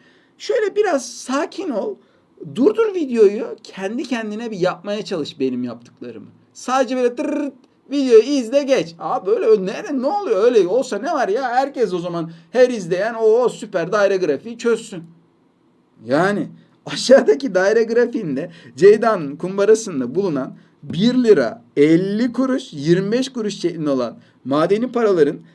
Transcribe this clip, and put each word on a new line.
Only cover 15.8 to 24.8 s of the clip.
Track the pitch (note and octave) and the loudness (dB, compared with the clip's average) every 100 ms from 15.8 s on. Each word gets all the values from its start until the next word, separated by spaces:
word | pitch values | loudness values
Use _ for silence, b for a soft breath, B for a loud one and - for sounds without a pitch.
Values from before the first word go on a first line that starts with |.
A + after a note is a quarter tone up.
| _ _ A2 | _ _ -4
Yani | C#3 F#3+ G3+ D#2+ b b b - | 0 0 -2 -6 b b b -12
aşağıdaki | C4 - C4 A#3 C#4 C4 F3+ | -6 6 6 6 2 0 0
daire | F#3+ A3+ | 2 2
grafiğinde | G#3+ A3+ A#3+ A#3+ F3 C3 E3+ B A#2+ B2 | 2 2 0 -2 -6 -6 -8 B -20 4
Ceyda'nın | F#3+ G#3+ A#3 G3+ C#3+ D#3+ | 6 8 4 0 -4 -8
kumbarasında | F3+ G3 G3+ G#3+ A3 D3 B2 D#3 | -6 0 4 4 2 -6 -4 -2
bulunan | G3 C#3 D3 B B B | -2 -4 -6 B B B
bir | C#3+ D#3 A3+ B3+ | -10 0 2 4
lira | A3+ F3 A2+ - - - | 4 4 2 -4 -6 2
elli | D3 E3 F#3+ G#3+ B3 | 4 4 2 -2 -2
kuruş, | A#3+ C4 C4 - | -2 -2 -4 -6
yirmi | D3+ D3 F3 G3 | -6 0 0 0
beş | A#3+ C4 | -2 -4
kuruş | B3 G#3+ - | -6 -8 -6
şeklinde | E3+ E3 D3 | -6 -6 -4
olan | C3 A#2 G#2 b b B2+ | -4 -4 -10 b b -4
madeni | C#3+ E3 G#3 | -2 0 0